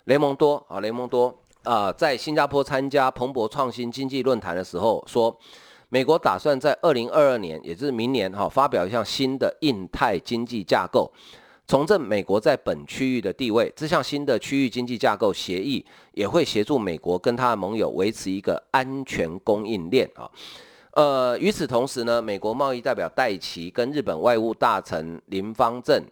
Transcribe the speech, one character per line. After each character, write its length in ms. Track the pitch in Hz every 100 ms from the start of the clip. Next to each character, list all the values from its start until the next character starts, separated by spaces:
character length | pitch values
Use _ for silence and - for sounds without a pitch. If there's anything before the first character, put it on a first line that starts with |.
| -
雷 120 | 139
蒙 160 | 143
多， 220 | 139 151 147 -
啊， 120 | 98
雷 100 | 107
蒙 180 | 117 123
多， 240 | 123 123 - _ _
呃， 300 | 120 117 98
在 240 | - 160 123
新 180 | -
加 100 | 151
坡 200 | 143 139
参 260 | 135 135 135
加 180 | 139 131
彭 240 | - 127
博 160 | 131 107
创 220 | 143 127
新 180 | 120 120
经 200 | 131 135
济 120 | 135
论 160 | 123 120
坛 160 | 95 87
的 80 |
时 120 | 92 87
候 240 | 110 98 -
说， 320 | 120 113 - - - - - -
美 140 | 127
国 140 | 131 170
打 180 | - 92
算 220 | 151 135
在 180 | 143 -
二 100 | 170
零 160 | 127 117
二 220 | 143 143
二 80 | 123
年， 220 | 90 78
也 100 | -
就 140 | 85 143
是 60 |
明 200 | 117 117
年， 200 | 131 95
哈， 160 | 98 92
发 180 | 131 139
表 180 | 117
一 60 | 90
项 140 | 117
新 340 | 104 - 131 135
的 180 | 123 -
印 280 | 151 104 90
太 260 | - 123 131
经 260 | - 117
济 200 | 117 117
架 240 | 85 117 92
构。 220 | 120 - _ - - - _ -
重 140 | 135 190
振 120 | 202
美 240 | 110 104
国 160 | 90 101
在 160 | 156
本 320 | 131 - 78 73
区 300 | - 131 127
域 20 |
的 140 | 95
地 180 | - 107
位。 220 | 110 104
这 140 | - 151
项 160 | 160
新 220 | 127 143 143
的 120 | 110
区 240 | - 139
域 60 | 131
经 180 | 123 123
济 120 | 120
架 180 | 123 104
构 160 | 107
协 260 | 90 - 92
议 240 | 120 123 - - _
也 160 | - 101
会 160 | 165
协 180 | 147 107
助 160 | 107 139
美 200 | 98 80
国 200 | 87 90
跟 160 | 127
他 140 | 120 127
的 80 | 107
盟 180 | 92
友 140 | 110 80
维 200 | 64 101
持 180 | 113 95
一 120 | 95
个 200 | - 85 -
安 320 | 135 131 135 131
全 320 | - 82 90
供 280 | - 107 107
应 220 | 104 82
链 180 | 127 -
啊。 160 | - - - - - - - _
呃， 480 | - 147 135 123 120
与 120 | 180
此 160 | 202 147
同 220 | 120 135
时 160 | 131
呢， 160 | 117 117
美 180 | 110 98
国 140 | 107
贸 220 | 123 139
易 40 | 123
代 160 | 131
表 140 | 104 85
戴 260 | - 123 95
琪 320 | - 87 85
跟 200 | - 120
日 120 | 147
本 180 | 104 80
外 160 | 113 117
务 160 | 113
大 300 | 110 123 98
臣 360 | - 85 82 82 -
林 260 | 95 104
芳 260 | 110 117 123
正 180 | 120 123 82